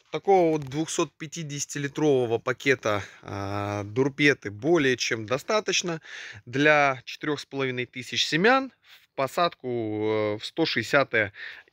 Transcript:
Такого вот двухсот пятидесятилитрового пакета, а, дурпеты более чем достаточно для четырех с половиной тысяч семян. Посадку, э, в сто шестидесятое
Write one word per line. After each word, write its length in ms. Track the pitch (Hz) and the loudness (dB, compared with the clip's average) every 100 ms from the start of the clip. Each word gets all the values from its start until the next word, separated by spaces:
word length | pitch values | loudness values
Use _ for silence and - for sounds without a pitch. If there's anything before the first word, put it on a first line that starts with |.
| _ | _
Такого 440 | 156 - 190 165 | -4 4 6 6
вот 100 | 156 | 2
двухсот 500 | 131 143 160 - 160 - | -2 -6 -4 -2 -4 -6
пятидесятилитрового 1200 | 139 170 151 143 - 147 143 147 151 131 120 117 | -14 -10 -8 -8 -8 -6 -6 2 4 4 2 0
пакета, 640 | - 123 139 127 113 104 - - | -2 0 2 2 2 -2 -4 -14
а, 600 | - 101 98 101 101 104 | -12 -8 -6 -4 -4 -4
дурпеты 680 | 101 113 135 135 147 131 104 | -4 -2 0 2 2 2 -4
более 480 | 104 143 175 135 123 | -4 0 2 2 0
чем 300 | - 113 107 | -2 -4 -4
достаточно 720 | 131 - 214 202 185 180 160 - - - - - | -4 -2 -2 0 -2 -2 -6 -10 -16 -16 -18 -6
для 560 | 131 151 151 143 127 - | 2 4 6 4 0 -8
четырех 340 | - 147 143 | -10 -6 -6
с 60 | - | -6
половиной 400 | 139 135 127 123 | -4 -4 -4 -6
тысяч 400 | 127 120 117 - | -10 -6 -4 0
семян. 460 | 156 214 269 269 - _ - _ | 4 4 4 0 -10 _ -20 _
Посадку, 540 | - 135 - 175 - 127 | -4 -2 0 -2 -2 -4
э, 680 | 120 110 107 107 110 107 104 | -2 -2 -2 0 0 0 -2
в 80 | - | -6
сто 200 | - 160 | -2 0
шестидесятое 680 | - 110 143 131 113 101 - - - - | 0 2 2 2 2 0 -4 -16 -16 -16